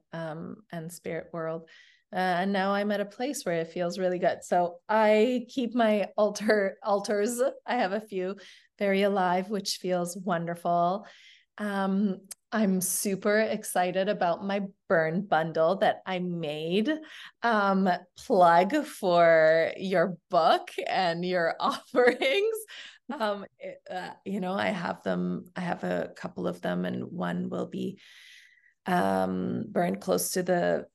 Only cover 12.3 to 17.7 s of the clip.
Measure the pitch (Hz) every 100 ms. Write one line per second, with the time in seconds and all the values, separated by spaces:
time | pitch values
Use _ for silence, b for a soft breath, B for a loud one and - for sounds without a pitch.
12.3 | - _ 220 202 185 180 - 208 190 208
13.3 | 214 220 214 - 185 180 185 190 196 180
14.3 | 170 196 202 196 - - 170 160 170 -
15.3 | 156 165 160 160 190 190 - 185 185 180
16.3 | 170 151 151 160 190 233 311 B B B
17.3 | - 233 214 196